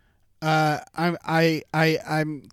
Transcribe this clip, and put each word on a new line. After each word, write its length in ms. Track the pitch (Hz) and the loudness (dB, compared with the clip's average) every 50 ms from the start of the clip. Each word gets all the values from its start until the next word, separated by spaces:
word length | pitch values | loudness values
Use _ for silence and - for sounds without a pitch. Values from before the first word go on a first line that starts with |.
| _ _ _ _ _ _ _ - | _ _ _ _ _ _ _ -6
Uh, 380 | - 156 156 156 156 151 151 - - - - | -2 0 2 2 2 2 0 -2 -6 -10 -6
I'm, 220 | - 160 175 170 - - | -4 -2 -2 -2 -4 -4
I, 380 | - 160 165 165 165 160 151 - _ - | -2 0 2 2 2 2 -2 -4 _ -2
I, 240 | 156 160 160 160 151 - - | 0 2 2 0 -2 -2 -4
I'm 360 | 151 156 156 156 156 139 - - | -2 -2 -2 -4 -6 -10 -14 -20